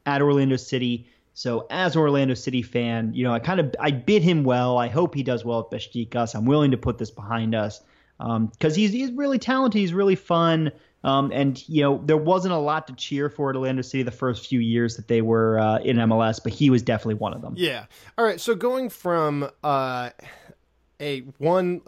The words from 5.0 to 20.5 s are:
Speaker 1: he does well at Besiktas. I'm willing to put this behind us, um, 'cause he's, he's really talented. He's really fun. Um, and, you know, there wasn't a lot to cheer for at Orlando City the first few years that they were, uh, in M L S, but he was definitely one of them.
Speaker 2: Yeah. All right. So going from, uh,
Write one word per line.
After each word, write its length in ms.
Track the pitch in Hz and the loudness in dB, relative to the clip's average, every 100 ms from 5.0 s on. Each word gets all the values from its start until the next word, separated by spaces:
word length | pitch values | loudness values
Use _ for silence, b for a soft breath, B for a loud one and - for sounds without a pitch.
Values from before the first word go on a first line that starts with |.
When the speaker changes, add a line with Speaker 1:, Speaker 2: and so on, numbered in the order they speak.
| 175 | 0
Speaker 1:
he 100 | 147 | 0
does 200 | 135 123 | -2 -2
well 160 | 117 117 | -2 -4
at 180 | 110 - | -4 -8
Besiktas. 560 | - 120 117 120 113 | -8 -8 -6 -2 -2
I'm 120 | 113 113 | 0 2
willing 260 | 151 143 | 4 4
to 60 | 123 | 2
put 200 | 127 117 | -2 -4
this 140 | 110 | -6
behind 440 | - 104 113 113 113 | -10 -8 -4 -2 -2
us, 260 | 107 - b b b - | -2 -6 b b b -12
um, 320 | 123 113 110 - | -4 -2 -4 -2
'cause 160 | 160 | 0
he's, 200 | 156 214 | 2 0
he's 180 | 226 269 | 0 -4
really 280 | 247 285 262 | -2 -2 -2
talented. 400 | - 262 262 214 | 0 0 0 0
He's 120 | 190 | 0
really 220 | 175 202 185 | 2 2 0
fun. 560 | - 170 165 160 156 b b _ | 0 2 2 2 0 b b _
Um, 280 | 135 139 139 | 0 0 0
and, 340 | 135 139 131 - | 0 0 -2 -2
you 140 | 156 | 2
know, 180 | 143 139 147 | 2 2 2
there 100 | 156 | 2
wasn't 380 | 151 185 180 | 4 2 2
a 60 | 170 | 0
lot 260 | 147 156 156 | 0 -2 -4
to 80 | |
cheer 340 | 131 - 143 147 | -12 -8 -4 -4
for 220 | 143 139 | -2 -4
at 60 | 131 | -2
Orlando 260 | 131 131 | -2 -2
City 220 | 123 135 | -4 -4
the 80 | 120 | -4
first 340 | 113 131 113 - | -2 -4 -4 -2
few 140 | 127 | 0
years 380 | 113 117 117 113 | 2 2 0 -2
that 100 | 107 | 0
they 160 | 117 | 0
were, 340 | 113 113 113 110 | 4 4 4 4
uh, 220 | 110 110 | 2 2
in 180 | - 120 | 2 2
M 140 | 113 | 4
L 100 | 113 | 4
S, 180 | 113 113 | 2 0
but 140 | 123 | -6
he 160 | 107 147 | 2 4
was 140 | 123 | 4
definitely 320 | 123 110 113 104 | 2 -2 -2 -4
one 180 | 104 | -4
of 80 | - | -8
them. 140 | - - | -10 -6
Speaker 2:
Yeah. 280 | 170 123 104 B B - | -4 -4 -12 B B -2
All 60 | 226 | 0
right. 140 | 170 | 0
So 140 | - | -2
going 360 | 214 233 262 254 | -2 -2 -2 -6
from, 600 | - 180 170 156 143 139 - | -6 -2 0 0 -2 -6 -6
uh, 480 | 151 139 131 127 123 - B B B | -2 -2 -2 -6 -8 -12 B B B